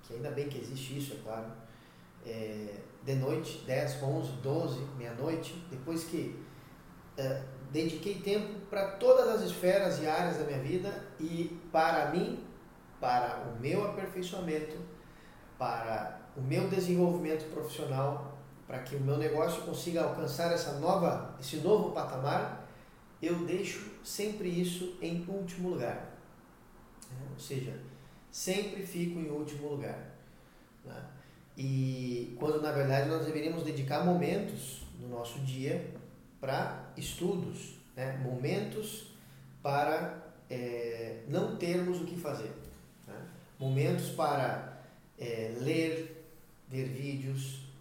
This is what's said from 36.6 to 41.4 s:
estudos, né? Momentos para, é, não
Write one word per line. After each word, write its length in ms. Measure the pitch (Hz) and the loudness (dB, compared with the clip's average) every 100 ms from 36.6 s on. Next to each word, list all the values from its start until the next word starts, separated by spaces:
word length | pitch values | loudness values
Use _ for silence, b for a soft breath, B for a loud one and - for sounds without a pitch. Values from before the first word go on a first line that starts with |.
| 135 - - - | 0 -4 -10 -8
estudos, 840 | - - 180 185 139 - - - - - | -6 -2 0 2 0 -6 -10 -14 -16 -4
né? 220 | 131 135 | -4 -2
Momentos 920 | 123 123 139 190 214 220 208 - - B B B B - | -2 0 0 0 0 -4 -6 -8 -12 B B B B -6
para, 600 | - 139 147 160 175 - - - - | 0 2 4 2 0 -6 -12 -18 -8
é, 760 | 127 123 120 117 113 113 - - | -6 -4 -2 -4 -4 -6 -6 -2
não 280 | 165 | 0